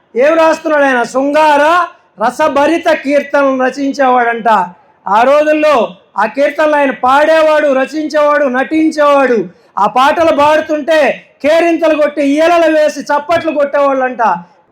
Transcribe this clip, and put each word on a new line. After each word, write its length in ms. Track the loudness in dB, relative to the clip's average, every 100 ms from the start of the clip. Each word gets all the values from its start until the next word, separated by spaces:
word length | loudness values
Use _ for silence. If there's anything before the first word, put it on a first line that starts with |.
| _ 0
ఏం 180 | 2
రాస్తున్నాడు 500 | 2 2 0 -2 0
ఆయన? 180 | 2 0
శృంగార 840 | -2 -2 0 2 2 4 2 2 -2 -8 _ -6
రసభరిత 680 | -4 -2 -2 0 0 0 0
కీర్తనలు 680 | -2 0 -2 0 0 0 0
రచించేవాడంట. 880 | -2 -4 -4 -2 0 2 0 -2 0 0 -2 -10 _ _ -2
ఆ 140 | 0
రోజుల్లో 680 | 2 2 2 0 2 2 -2 -6 _ -4
ఆ 80 | -4
కీర్తనలు 500 | -2 -2 0 0 0
ఆయన 140 | 0
పాడేవాడు, 840 | -2 0 2 2 2 2 2 0
రచించేవాడు, 720 | 0 -2 -6 -4 0 0 0
నటించేవాడు. 1040 | 0 -2 -2 -2 0 0 2 2 2 0 -4 -10 _ -2
ఆ 80 | -2
పాటలు 500 | 2 2 2 0 2
పాడుతుంటే 880 | 2 0 -2 -4 -2 0 0 -2 -12 _
కేరింతలు 600 | -2 0 0 0 0 0
కొట్టి 200 | -2 -2
ఈలలు 560 | -2 0 2 2 2 2
వేసి 220 | 0 -2
చప్పట్లు 500 | -4 -4 -2 -2 -2
కొట్టేవాళ్ళంట. 680 | -2 -2 0 0 0 -4 -2 -2 -2 -8 _ _